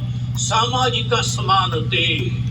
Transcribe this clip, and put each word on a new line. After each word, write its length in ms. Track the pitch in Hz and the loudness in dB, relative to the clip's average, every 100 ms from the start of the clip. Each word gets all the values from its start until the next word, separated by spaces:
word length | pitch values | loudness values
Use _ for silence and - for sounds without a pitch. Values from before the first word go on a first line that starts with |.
| - - - - | -4 -4 -4 -2
ಸಾಮಾಜಿಕ 760 | - 226 240 254 254 226 - | 0 2 2 2 2 0 0
ಸಮಾನತೆ, 1160 | 226 - - - 196 - - - - 165 - - - - | 0 0 -2 2 2 2 0 0 0 0 0 -2 -2 -2